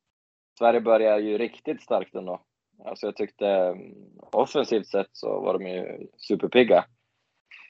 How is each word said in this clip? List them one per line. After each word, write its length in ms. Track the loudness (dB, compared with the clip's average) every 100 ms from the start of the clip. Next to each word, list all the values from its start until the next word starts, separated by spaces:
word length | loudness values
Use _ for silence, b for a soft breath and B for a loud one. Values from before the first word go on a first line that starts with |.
| _ _ _ _ _ 0
Sverige 240 | 2 4
börjar 380 | 4 4 4 2
ju 180 | 0 -2
riktigt 440 | -4 -8 -8 -8
starkt 340 | -4 -4 -4 -10
ändå. 260 | -10 -10 _ _ _ _ -16
Alltså, 220 | -10 -8
jag 80 | -6
tyckte, 320 | -8 -4 -2
mm, 460 | 0 0 -4 -12 -20 -20 -20 -6
offensivt 560 | -2 0 0 0 -2 -2
sett 220 | -4 -4
så 280 | -6 -6 -4
var 140 | -2
de 120 | -4 -4
ju 400 | -8 -8 -12 -18 _
superpigga. 680 | -4 -4 2 4 6 4 2 _ _ _ _ _ _ b b